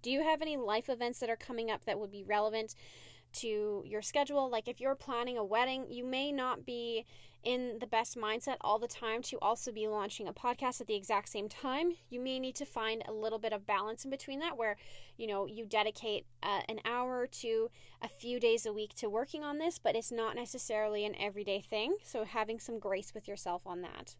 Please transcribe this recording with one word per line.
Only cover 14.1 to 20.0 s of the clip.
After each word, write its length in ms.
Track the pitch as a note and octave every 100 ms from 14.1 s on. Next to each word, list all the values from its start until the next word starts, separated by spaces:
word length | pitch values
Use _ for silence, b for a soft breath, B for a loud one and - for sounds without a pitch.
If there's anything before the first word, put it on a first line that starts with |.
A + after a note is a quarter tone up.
between 280 | C4+ - C#4
that 180 | E4 C#4
where, 180 | A3+ G#3 B B B -
you 100 | A3+
know, 200 | G3+ G3
you 200 | G#3+ A3
dedicate, 600 | G#3+ G#3+ - A3+ G#3 - -
uh, 180 | - G3 -
an 140 | A3
hour 440 | A3 A#3+ B3+ B3+ B3
to 440 | - A#3 A3+ A3+ B B B
a 80 | A3
few 320 | - A#3+ B3
days 240 | A#3 A3+ A3+
a 80 |
week 200 | G#3+ G#3+ -
to 140 | A3
working 320 | G#3+ C#4 D4+
on 160 | D4 D4
this, 220 | E4 -
but 160 | A3+
it's 160 | A3+